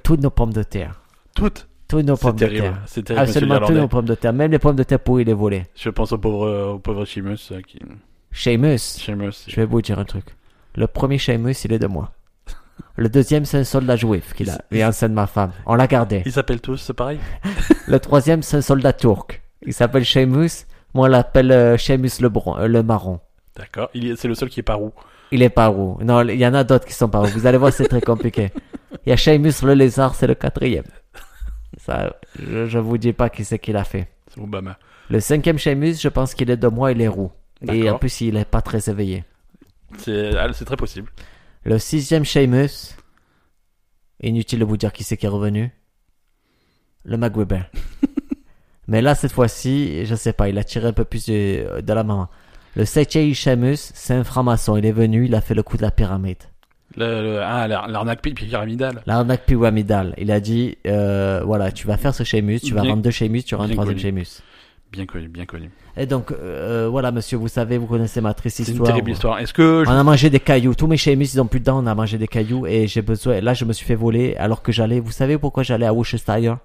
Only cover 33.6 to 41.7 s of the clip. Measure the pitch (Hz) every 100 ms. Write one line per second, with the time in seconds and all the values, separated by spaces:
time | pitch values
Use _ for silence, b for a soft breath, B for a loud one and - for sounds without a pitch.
33.6 | - 104 98 95 90 _ _ - 104 98
34.6 | 95 95 b b b 113 - 151 170 156
35.6 | 156 139 156 160 147 - 131 - 123 120
36.6 | 120 113 135 117 113 95 92 - _ -
37.6 | - 113 110 120 131 - 117 107 104 117
38.6 | - 110 107 101 98 92 87 _ _ _
39.6 | _ _ - - - 104 104 107 127 -
40.6 | 123 131 117 - 110 - b b b b
41.6 | -